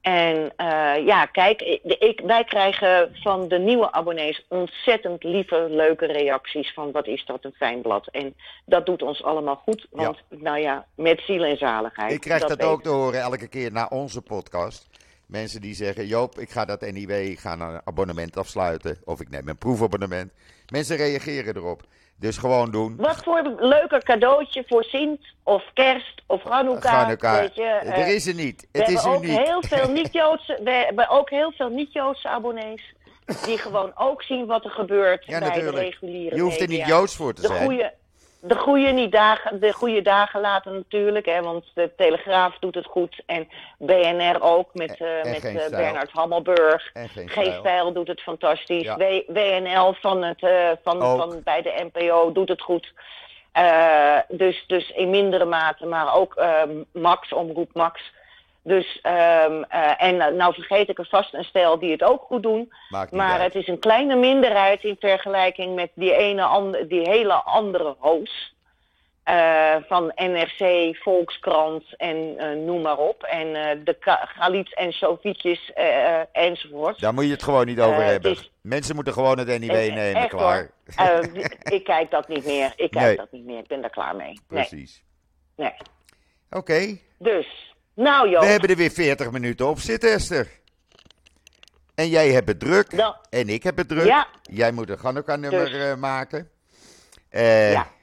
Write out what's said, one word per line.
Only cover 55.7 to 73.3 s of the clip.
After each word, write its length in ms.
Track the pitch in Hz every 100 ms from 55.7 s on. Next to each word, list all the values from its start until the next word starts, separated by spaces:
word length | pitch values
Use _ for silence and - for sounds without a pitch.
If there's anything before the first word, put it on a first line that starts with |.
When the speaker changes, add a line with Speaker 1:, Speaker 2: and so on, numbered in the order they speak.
| 156 165
Speaker 1:
maar 300 | 165 147 151
ook, 200 | 185 -
ehm, 400 | 170 156 151 151 156
Max, 400 | 180 170 185 -
Omroep 400 | - 170 160 165
Max. 380 | 170 165 - - _ _ - _ _ -
Dus, 340 | 190 170 -
ehm, 600 | - 175 170 165 156 156 -
eh, 220 | 170 151 147
en, 180 | 180 180
eh, 120 | 151
nou 200 | 175 175
vergeet 360 | 175 165 202 202
ik 80 | 180
er 80 | 175
vast 240 | 196 202
een 100 | 139
stel 360 | 175 196 175 160
die 120 | 170
het 120 | 156
ook 180 | 190 269
goed 220 | - 247
doen. 300 | 220 220 240 - -
Speaker 2:
Maakt 220 | 196 190
niet 100 | 190
Speaker 1:
Maar 180 | 190 180
Speaker 2:
uit. 140 | 185
Speaker 1:
het 80 | 196
is 60 | 185
een 120 | 170
kleine 360 | 220 220 285 254
minderheid 680 | 254 269 233 202 196 202
in 120 | 208 202
vergelijking 760 | 202 190 196 196 185 185 185 180
met 140 | 175 -
die 200 | 185 -
ene 280 | 208 196
and-, 460 | 185 202 196 185 156
die 120 | 175 170
hele 240 | 220 208
andere 600 | 170 - 190 208 180 156 135
hoos. 520 | 139 160 214 - - _ _ _ _ _ _ _
Eh, 520 | - 175 165 160 156 156 -
van 240 | 180 160 -
N 200 | 185 175
R 120 | 160 -
C, 380 | 190 175 165 160
Volkskrant 840 | - 185 170 - - 160 156 160 _ -
en, 380 | 170 160 160 -
eh, 180 | 156 147
noem 240 | 160 175
maar 160 | 156 143
op. 260 | 151 -
En, 320 | -